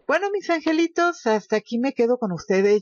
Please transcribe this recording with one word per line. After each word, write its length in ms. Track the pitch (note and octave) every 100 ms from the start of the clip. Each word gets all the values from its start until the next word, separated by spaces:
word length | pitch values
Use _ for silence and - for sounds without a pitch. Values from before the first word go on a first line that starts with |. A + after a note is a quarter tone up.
| -
Bueno, 240 | D#4+ G4
mis 180 | G4+ E4+
angelitos, 760 | E4 D#4+ D#4+ E4 E4+ F4 E4+ A3+
hasta 280 | G#3+ - G#3+
aquí 220 | - A#3
me 160 | C4+
quedo 240 | B3+ A#3 B3
con 140 | G#3
ustedes. 500 | E3 - F#3+ G3+ G#3